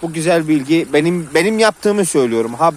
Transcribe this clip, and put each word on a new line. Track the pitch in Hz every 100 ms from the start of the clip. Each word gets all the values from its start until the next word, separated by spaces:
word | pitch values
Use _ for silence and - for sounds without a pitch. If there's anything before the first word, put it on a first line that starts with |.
Bu | 165
güzel | 160 160 170 156
bilgi. | 151 135 165 170
Benim, | 147 170 180 156
benim | 160 190 220
yaptığımı | 220 - 208 208
söylüyorum. | 185 151 123 113 113
Ha | 123 165